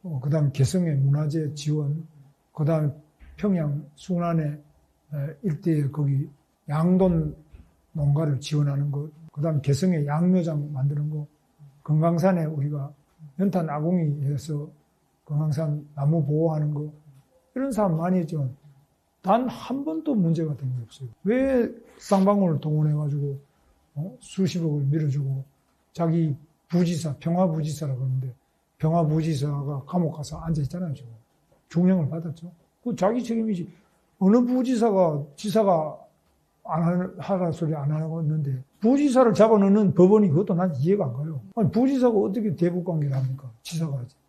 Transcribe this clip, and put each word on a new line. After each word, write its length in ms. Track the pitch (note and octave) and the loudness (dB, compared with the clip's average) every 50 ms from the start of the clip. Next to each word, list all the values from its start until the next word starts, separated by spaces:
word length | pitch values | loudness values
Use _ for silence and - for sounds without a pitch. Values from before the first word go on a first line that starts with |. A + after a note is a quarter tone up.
어, 180 | - F3+ D#3+ C3 | -10 -8 -8 -6
그다음 300 | - D3 D3 D#3+ D3 C#3 | -2 -2 0 2 2 0
개성의 440 | C3+ - C3 - - F#3 F3 E3 D3 | 2 2 0 2 2 0 0 2 0
문화재 560 | C3+ C3+ C#3 C#3+ D3 D3+ D3+ C#3+ E3 D#3 D3 - | 2 2 2 2 2 0 -2 -2 -2 -4 -4 -6
지원, 520 | - - D3+ D3+ D#3 D3 C#3 D3 D#3+ E3 - _ - - - _ _ _ _ _ | -6 -4 -2 -2 -2 -2 -2 -4 -6 -8 -12 _ -20 -20 -20 _ _ _ _ _
그다음 400 | - D#3 D3 E3 D#3 D3+ C#3+ C#3 - - _ _ _ - - - | -2 0 0 2 2 0 -2 -4 -6 -18 _ _ _ -20 -20 -12
평양 480 | - - G#3+ F#3+ E3+ D#3 D3 C#3+ D3 D3 - _ | -4 -2 0 0 0 0 -2 -4 -4 -8 -12 _
순안에, 500 | _ - - F3+ F3 E3+ E3+ E3+ D#3+ D#3 | _ -8 -4 -2 -2 0 0 0 0 -2
에, 920 | D3 D3 D3+ - _ _ _ _ _ _ _ _ _ D3 D3 C#3 D3+ - - | -2 -6 -8 -14 _ _ _ _ _ _ _ _ _ -8 -6 -6 -6 -8 -6
일대에 460 | - G3 D3 - - F3 D#3+ D3 C#3+ C3+ | -4 -4 -4 -2 -2 0 0 0 0 -2
거기 400 | - D3+ D3 C#3 C#3 C3+ D3+ - - _ _ _ _ _ _ - | -2 -2 0 0 0 0 -2 -4 -10 _ _ _ _ _ _ -6
양돈 680 | C#3+ D3+ D#3+ F3+ F#3 F#3 F#3+ F#3 E3+ E3 D#3 D3+ D3 - - _ - - - _ _ _ _ _ | -2 0 2 4 4 4 4 4 2 0 -2 -4 -8 -12 -20 _ -20 -20 -20 _ _ _ _ _
농가를 480 | _ D#3+ C#3+ C#3+ C#3+ D3+ D#3+ D3+ C#3 B2 | _ -2 0 2 2 2 2 0 -2 -2
지원하는 500 | - - D3+ D3 D3 C#3+ C#3 C#3 C#3+ D3 | -4 -2 -2 0 0 0 0 -2 -2 -2
것, 200 | C3+ C#3+ D3 D#3 - - - - | -4 -6 -8 -10 -14 -20 -20 -16
그다음 280 | _ D3 D3 E3 D#3 C#3+ | _ -4 -2 0 0 0
개성의 460 | - C#3 C#3+ C#3 F#3 F#3 F3+ D#3 D3 | 0 0 0 2 2 2 2 0 0
양묘장 680 | C#3+ D3 D#3 F3 F3+ F#3 F3+ E3+ E3 D#3 D3 D3 D3+ | 0 0 0 2 4 4 2 2 0 -2 -4 -4 -4
만드는 380 | D3+ C3 C3+ C#3+ D3+ D3 D3 D3+ | -4 -2 0 0 0 -2 -4 -4
거, 160 | D3+ D3+ D3 - _ _ _ _ _ _ - - _ _ | -4 -6 -10 -10 _ _ _ _ _ _ -20 -20 _ _
금강산에 640 | _ - D3+ D#3 D#3+ E3+ E3+ E3 D3 F#3+ F#3 F3 E3 | _ 0 2 2 4 2 2 2 2 2 2 2 0
우리가 480 | D3+ D#3+ C#3+ C3+ D3 D3+ C#3+ C3+ C#3 - _ _ _ _ _ D#3+ D3 _ - | -4 -4 -4 -4 -4 -4 -6 -8 -10 -12 _ _ _ _ _ -20 -20 _ -2
연탄 300 | F#3+ G3+ - F#3 E3 D#3 | -2 0 0 -2 -2 -2
아궁이 540 | C#3+ D3+ D3+ E3+ F#3 F3+ E3 D3+ C#3+ D3+ | -4 -2 -2 0 0 0 0 0 -2 -2
해서 460 | C#3 C3+ D3 C3+ - D#3+ D3+ C#3+ D3 - - _ _ _ _ _ _ _ _ _ _ | -2 -4 -4 -4 -6 -6 -6 -6 -8 -10 -16 _ _ _ _ _ _ _ _ _ _
금강산 640 | _ D3+ D3 D#3 D3+ C#3+ C#3 D#3+ D3+ D3 D3+ D3 - - | _ -2 -2 0 0 0 -2 -2 -2 -4 -4 -6 -12 -8
나무 300 | C#3+ C#3+ D3 D#3+ E3 D3 | -2 0 2 2 2 2
보호하는 480 | C3 D3 D#3 E3 E3 D#3 D3+ D3+ D3 D3 | 2 2 2 2 2 0 0 -2 -2 -4
거, 180 | D3 D3+ D3+ - - _ - - - _ _ _ _ _ _ _ | -4 -6 -8 -12 -16 _ -20 -20 -20 _ _ _ _ _ _ _
이런 180 | B3+ C4+ C#4 | -6 -4 -2
사업 220 | A#3+ G3+ G#3 F#3+ D#3+ | 0 0 0 0 0
많이 240 | D#3 E3 F3+ F#3 F#3 | 0 0 0 0 0
했지만 380 | E3+ D#3 E3+ D#3 C#3 B2+ - _ _ - _ _ _ _ _ _ _ _ _ _ | 0 -2 -4 -4 -4 -4 -6 _ _ -20 _ _ _ _ _ _ _ _ _ _
단 240 | _ F#3+ G3+ A#3+ C4 A#3+ | _ 2 2 2 2 -2
한 360 | - - - - B3 C#4 C#4 | -6 -8 -8 -8 -6 -6 -4
번도 300 | D#4 D#4+ D#4+ D#4 D4+ C4+ | -6 -6 -4 -2 0 0
문제가 420 | G#3+ F3 E3 E3 D#3 E3 D#3 C#3+ | 2 2 2 2 0 0 -4 -4
된 180 | - C#3 B2+ B2+ | -6 -6 -6 -6
게 80 | B2 | -6
없어요. 260 | A#2 - - - C3+ A#2 - _ _ | -8 -12 -16 -16 -16 -16 -18 _ _
왜 460 | F#3 A#3 B3+ C4+ C4+ C4 B3 A#3 - - - - - - - | 0 0 2 2 2 2 2 0 0 -4 -12 -20 -20 -20 -20
쌍방울을 600 | - - G#3 F#3+ F#3+ G3 G#3 G3+ F#3+ F3 D#3 C3+ | -2 0 2 4 4 4 4 4 2 2 0 0
동원해가지고, 800 | - D#3 D3+ D3+ D3+ D3+ D3 D3 D3+ C#3+ C#3+ D3 C#3+ C#3+ C#3 C#3 _ _ _ _ _ _ _ _ _ _ _ | -2 -2 0 2 2 2 0 0 -2 -2 -2 -2 -4 -4 -6 -8 _ _ _ _ _ _ _ _ _ _ _
어? 200 | C#3+ D#3 F#3+ B3+ - | -10 -10 -10 -10 -16
수십억을 640 | - - - - F#3+ F3 - F3+ E3 D#3+ D3 D3 C#3 | -20 -12 -4 -2 -2 0 0 -2 -2 -2 0 0 0
밀어주고, 600 | C3+ D3 D#3+ D#3 C#3+ C3 D3 C#3 C3+ C3+ C3+ C3+ _ _ _ _ _ _ _ _ _ | 0 0 0 0 0 -2 -2 -2 -4 -4 -6 -8 _ _ _ _ _ _ _ _ _
자기 440 | _ - E3+ E3 D#3+ E3+ E3 D#3 C3+ - - _ _ _ _ _ | _ -2 0 0 2 2 0 0 -2 -6 -10 _ _ _ _ _
부지사, 480 | - F3 F3+ E3 F3 D3+ E3 D#3 C3+ - | 0 0 2 2 0 -2 -4 -6 -8 -4
평화부지사라고 800 | - E3 E3+ F3+ F#3+ F3 D#3 D#3+ D3 D#3 D3 - D#3+ C#3 C3 B2 | -4 -2 0 2 2 2 0 -2 -4 -4 -6 -6 -4 -4 -4 -4
그러는데, 340 | C3 C3 C3 C3 C3 C3 A#2+ _ _ _ _ _ _ _ _ _ | -2 -2 -2 -2 -4 -6 -10 _ _ _ _ _ _ _ _ _
평화부지사가 1080 | - D#3 E3 E3+ E3 D3 D3+ D#3+ D#3 E3 D#3 C3 C#3 D3 D3 C#3+ C#3 C#3 D3 C#3 C3+ | -2 0 2 2 2 2 2 0 0 0 -2 -2 -2 -2 -4 -4 -4 -6 -6 -8 -8
감옥 300 | - - F#3 E3+ D3+ E3 | -4 -2 0 0 0 -2
가서 220 | D#3 C#3+ - D#3 D#3+ | -6 -10 -12 -12 -10
앉아있잖아요, 560 | D#3+ E3 E3 D3+ C#3+ B2+ - F3 F#3 E3 C3+ | -4 -4 -2 -2 -2 -4 -4 -6 -6 -6 -6
지금. 160 | - B2 A#2 A2+ - _ _ _ _ _ _ _ _ _ _ | -8 -10 -18 -20 -20 _ _ _ _ _ _ _ _ _ _
중형을 400 | - E3+ F3 F#3 F#3+ F3+ D#3 C3 | -2 2 4 4 4 2 0 -2
받았죠. 420 | D#3 E3 E3 F3 C3+ - - F3+ - _ _ _ _ _ _ | -4 -6 -8 -10 -12 -12 -14 -20 -20 _ _ _ _ _ _
그 100 | B3 - | -8 -4
자기 280 | - F3+ G3 A#3 B3+ | 0 0 0 0 0
책임이지. 460 | A#3 - A#3 A3+ A3+ A3 G3+ F3 E3 - - _ _ _ _ _ _ _ _ _ | -2 -2 -2 -2 -2 -2 -2 -4 -4 -10 -12 _ _ _ _ _ _ _ _ _
어느 240 | F#3+ F#3+ G#3 B3 B3 | 4 6 6 6 4
부지사가, 800 | B3 B3 B3+ B3 B3 C4 A3 A3+ A#3 G3 F#3+ F3+ E3 D3+ C#3+ C#3+ - - | 4 2 0 0 0 0 2 2 2 4 4 4 2 2 -2 -6 -8 -14
지사가 640 | - - G#3+ E3+ A3 G#3+ G3 F3+ D#3+ D#3 D3+ - - - - _ _ _ _ _ _ _ _ _ _ _ | -10 -8 0 2 2 4 4 4 2 2 -2 -8 -12 -20 -20 _ _ _ _ _ _ _ _ _ _ _
안 180 | - E3 D#3+ | -6 -2 0
하-, 280 | E3+ E3 F3 F3+ F3+ F#3 - F3+ | 2 2 2 0 -2 -4 -8 -12
하라 320 | D3 - G3 F3+ F#3 E3 | -6 -4 -2 0 0 -2
소리 240 | - - E3+ D3+ D#3+ | -2 -2 -2 -4 -2
안 160 | D3 C#3 C#3+ | -2 -2 -2
하고 320 | D3+ D3+ D#3+ D#3+ D#3+ E3 | -2 -2 -2 -4 -4 -4
있는데, 400 | D#3+ D3 D#3 D#3 D3 C3+ C3 B2+ - _ _ _ | -2 -2 -2 -2 -2 -4 -4 -6 -8 _ _ _
부지사를 540 | - A3+ C4 C#4 D4 C#4+ A#3+ B3+ C4 A#3 F#3+ | 2 2 2 4 2 4 4 6 6 4 6
잡아놓는 600 | - G#3 A3+ A3+ G#3+ G3 G3 G3 G#3+ G#3+ F#3 - | 6 6 6 8 6 6 6 6 6 4 4 6
법원이, 340 | - F3+ F#3 G#3+ G#3+ G#3 F#3 | 6 6 8 8 6 6 4
그것도 260 | C3+ E3 G#3 - F#3+ | 4 2 2 0 0
난 180 | E3 F#3 F#3 D#3 | 0 0 -2 -2
이해가 300 | A#2+ C#3 E3+ G3 G3+ F3+ | -2 0 2 2 2 0
안 60 | C3 | -4
가요. 280 | A#2 B2+ D3 D#3+ D#3+ C3 - - - | -4 -6 -8 -8 -8 -10 -12 -8 -2
아니, 140 | A#3 G#3+ C#3+ | 0 0 2
부지사가 460 | - A3 B3+ C4+ C#4+ C4 B3+ B3 A3+ | 2 2 2 2 2 2 2 2 4
어떻게 380 | G3+ G#3+ G#3+ F#3+ A#3+ G#3+ G#3+ D3 | 2 0 0 -2 -2 -2 -2 0
대북 300 | - E3+ F3 F3 F3+ E3 | 0 0 0 0 -2 -4
관계를 320 | F#3 E3+ D#3 D3 C#3+ C3+ | -2 -2 -2 -2 -2 -2
합니까? 340 | C3+ C3 B2+ C3 - - B2 A2 _ | -2 -2 -4 -6 -8 -12 -18 -20 _
지사가 360 | _ - E3+ D#3+ E3 D#3 C#3 C3 | _ -10 -6 -4 -4 -4 -4 -6
하지. 160 | A#2+ - _ _ _ | -8 -12 _ _ _